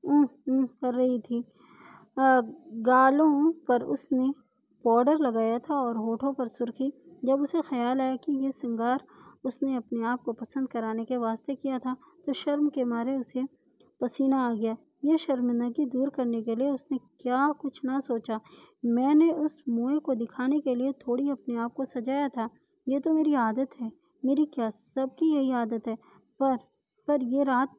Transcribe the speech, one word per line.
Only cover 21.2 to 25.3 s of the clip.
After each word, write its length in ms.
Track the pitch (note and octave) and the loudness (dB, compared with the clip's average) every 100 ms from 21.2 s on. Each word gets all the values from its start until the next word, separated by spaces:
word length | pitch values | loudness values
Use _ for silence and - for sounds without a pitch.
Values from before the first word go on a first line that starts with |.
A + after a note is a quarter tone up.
| C#4+ | -2
अपने 260 | C4+ - A#3 | -4 -6 -4
आप 180 | A#3 | -6
को 120 | - C4+ | -6 -8
सजाया 440 | C4 A#3 C#4 C#4+ | -6 -4 -2 -2
था। 200 | B3 A3+ _ _ _ - | -4 -8 _ _ _ -4
ये 120 | C#4 | -2
तो 140 | D#4+ | 2
मेरी 200 | D#4 D#4 | 2 2
आदत 360 | C#4+ A3+ A3 C4 - | 2 2 0 -4 -6
है।" 100 | A3+ - _ _ B3+ | -12 -12 _ _ 0
मेरी 200 | C#4 D4+ | 2 0
क्या, 240 | - A3+ | -2 -6
सबकी 680 | G#3+ - - C4 - D#4+ | -6 -10 -4 -6 0 0